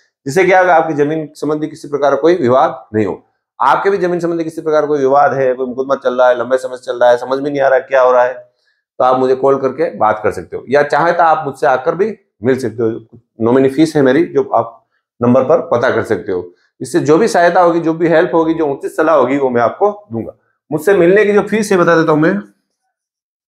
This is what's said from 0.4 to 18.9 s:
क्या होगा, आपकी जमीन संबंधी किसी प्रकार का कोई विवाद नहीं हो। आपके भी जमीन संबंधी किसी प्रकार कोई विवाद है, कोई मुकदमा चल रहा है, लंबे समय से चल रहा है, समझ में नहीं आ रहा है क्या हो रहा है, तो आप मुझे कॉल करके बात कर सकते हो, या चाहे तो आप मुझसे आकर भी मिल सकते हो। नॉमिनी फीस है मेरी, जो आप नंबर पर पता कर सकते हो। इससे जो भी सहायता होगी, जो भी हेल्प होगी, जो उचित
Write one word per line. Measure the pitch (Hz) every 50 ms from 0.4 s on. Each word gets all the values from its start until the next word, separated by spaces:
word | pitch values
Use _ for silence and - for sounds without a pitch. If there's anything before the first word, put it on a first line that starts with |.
| 180
क्या | 175 190 185
होगा, | 180 180 170
आपकी | 165 160 160 156
जमीन | 143 143 147 156 160 156 147 -
संबंधी | - 147 143 156 151 156 151
किसी | 151 - - 147
प्रकार | 143 143 143 139
का | 139 -
कोई | 156 165 180
विवाद | 180 143 120 127 135 156 165 - - - _ 107
नहीं | 110 107
हो। | 95 76 - _ _ _ _ _ _ _ -
आपके | 120 135 160 - - 196
भी | 202 190
जमीन | 180 175 175 175
संबंधी | 170 170 170 170 160
किसी | 160 160 165
प्रकार | 160 156 151 151 147
कोई | 143 151 143
विवाद | 135 131 139 143 147 139 127
है, | 135 135 127 127
कोई | 127 131
मुकदमा | 123 120 127 135 139 139
चल | 123 - 127 123
रहा | 127 127 127
है, | 123 120
लंबे | 117 123 131 127
समय | 127 127 127
से | 123
चल | - 131 123 120
रहा | 123 123
है, | 120 123
समझ | 127 127 135 139
में | 139 147
नहीं | 143 139
आ | 135 135
रहा | 131 127
है | 127
क्या | - 135 131
हो | 127 127
रहा | 127 123
है, | 123 123 127
तो | - - _ _ _ _ _ _ _ _ _ _ - 131
आप | 127 131 131
मुझे | 131 127 131
कॉल | 127 135 139 139 135
करके | 135 131 123 127 160 - - 104
बात | 107 107 107 -
कर | - 101
सकते | 90 92 87 - -
हो, | 87 - -
या | 123 143 147
चाहे | 143 147 143 160 170
तो | 180 170
आप | 170 160 156 - 151
मुझसे | 139 135 - 156
आकर | 143 131 - - 165 165
भी | 165 202 220 196 - _ _ _ -
मिल | 98 127 131 117
सकते | - 113 110 117
हो। | 117 110 113 113 113 _ - - _ _ _ -
नॉमिनी | 110 117 123 135 135 131
फीस | 135 143 160 156 -
है | 151
मेरी, | 135 127 127 147 170
जो | - - 139 135
आप | - - 113 113 - - - _ _ _ _ _ _ _ -
नंबर | 117 120 123 135 131
पर | 127 160 165 160 -
पता | 135 117 120 -
कर | 110 113 101
सकते | - 110 90 - -
हो। | 95 90 90 87 - _ _ _ _ -
इससे | 131 127 - 170
जो | 139 135 156 165
भी | 233 220
सहायता | - 180 175 175 175 185
होगी, | 180 170 165 170
जो | 160 160 160
भी | 165 175 160
हेल्प | 170 160 185 175 -
होगी, | 165 160 160 165
जो | 160 160
उचित | 143 139 135 - -